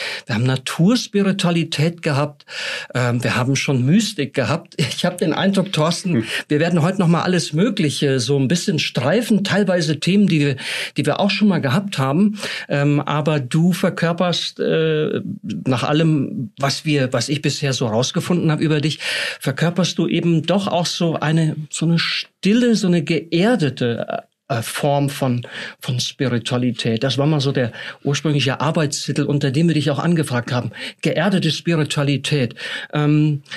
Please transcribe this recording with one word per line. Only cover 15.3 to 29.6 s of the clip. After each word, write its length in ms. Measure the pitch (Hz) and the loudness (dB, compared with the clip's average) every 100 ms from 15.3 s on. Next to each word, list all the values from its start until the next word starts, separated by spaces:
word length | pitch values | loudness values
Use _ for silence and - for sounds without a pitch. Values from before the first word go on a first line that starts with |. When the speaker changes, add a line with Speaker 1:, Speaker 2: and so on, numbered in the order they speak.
| - - 104 - | -10 -8 -6 -2
Speaker 1:
nach 180 | 123 | 0
allem, 680 | - 151 165 151 - - 110 - | 2 2 2 2 -2 -4 -8 -4
was 260 | 139 - 160 | -4 -2 0
wir, 280 | 147 127 | 0 0
was 160 | 123 - | -2 -2
ich 140 | 143 | -2
bisher 280 | 147 - 139 | -2 -2 -2
so 120 | 127 120 | -2 0
rausgefunden 640 | 110 127 175 - 175 160 | 0 0 -2 0 0 2
hab 80 | 151 | 2
über 200 | 156 151 | 2 0
dich, 180 | 151 147 - - - - | 0 -4 -6 -4 -6 -6
verkörperst 580 | - 127 160 180 170 - | -6 -2 -2 0 -2 0
du 80 | 160 | 0
eben 340 | 170 165 165 | 2 2 2
doch 240 | - 190 196 | 2 0 0
auch 200 | 170 170 | -2 -2
so 320 | - 170 151 | -2 -2 0
eine, 360 | 151 160 156 151 151 | 0 2 2 -2 -8
so 160 | - 160 | -2 2
eine 140 | 165 | 2
stille, 760 | - - - - 185 226 240 220 | 0 -4 -8 -2 2 4 4 2
so 120 | 190 | 2
eine 160 | 175 | 2
geerdete, 1200 | 143 160 - 170 208 247 143 117 120 117 - - - _ - | 2 -2 0 2 2 2 0 0 -2 -2 -4 -8 -10 _ -6
äh, 120 | 120 | -4
Form 480 | 113 - 147 143 143 | -4 -2 0 2 0
von, 380 | 139 131 123 120 - - - | -2 -2 -2 -4 -12 -14 -12
von 200 | - 123 | -6 -4
Spiritualität. 1040 | - - 131 120 - 123 123 113 123 113 | -4 -2 -2 -2 -2 -2 -2 -2 -2 0
Das 140 | 135 127 | 0 0
war 80 | 143 | 2
mal 140 | 151 | 2
so 120 | 135 | 0
der 180 | 139 117 - - - | 0 -2 -4 -14 -6
ursprüngliche 560 | 139 143 160 147 131 127 | -4 -2 0 0 0 0
Arbeitstitel, 640 | 139 165 151 - - 147 | 0 0 0 -2 -4 -2
unter 280 | 143 143 143 | 0 0 0
dem 160 | 135 | 2